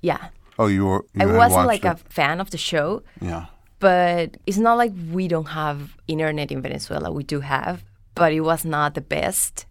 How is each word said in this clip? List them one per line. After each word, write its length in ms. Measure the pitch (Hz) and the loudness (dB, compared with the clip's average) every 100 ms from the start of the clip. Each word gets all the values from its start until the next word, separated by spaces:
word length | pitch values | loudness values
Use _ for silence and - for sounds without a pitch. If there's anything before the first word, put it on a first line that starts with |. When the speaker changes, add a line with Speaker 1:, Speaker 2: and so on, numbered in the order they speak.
Speaker 1:
Yeah. 280 | 170 147 - - _ - | -2 -4 -6 -20 _ 0
Speaker 2:
Oh, 80 | 110 | 2
you 180 | 95 98 | 4 2
were, 180 | 95 - | 0 -2
you 80 | - | 0
Speaker 1:
I 40 | 98 | 4
Speaker 2:
had 100 | 226 | 6
Speaker 1:
wasn't, 180 | 240 180 208 | 6 6 4
Speaker 2:
watched 0 | |
Speaker 1:
like, 180 | 208 | 2
Speaker 2:
it. 40 | 185 | 0
Speaker 1:
a 80 | 170 - | -2 -8
fan 300 | - 147 170 | -2 0 0
of 100 | 190 | -6
the 80 | 160 | -6
show. 440 | - 165 147 214 - - | -2 -2 -2 -4 -8 -10
Speaker 2:
Yeah. 260 | 90 85 85 - _ _ | -6 -6 -10 -20 _ _
Speaker 1:
But 580 | 196 180 175 175 165 - - | 4 6 4 2 -2 -6 -4
it's 100 | 196 | 2
not 180 | 226 233 | 4 4
like 140 | 240 190 165 | 2 0 -6
we 160 | 175 185 | -2 0
don't 200 | 165 151 | -2 -2
have 480 | 156 151 143 143 - - | -4 -4 -4 -10 -16 -6
internet 420 | 156 156 151 143 | -2 -2 -2 -4
in 120 | 135 | -6
Venezuela. 480 | 131 135 - - 82 | -6 -8 -6 -6 -6
We 120 | 151 | -6
do 160 | 143 147 | -6 -6
have, 440 | 139 135 - 180 - _ - | -2 -2 -2 -8 -12 _ -20
but 180 | - 170 | 0 2
it 80 | 156 | 2
was 240 | 156 165 | 0 -2
not 300 | 165 151 147 | -2 -2 -2
the 80 | 147 | -4
best. 640 | 151 151 - 202 - - - | -6 -2 -2 -2 -4 -6 -18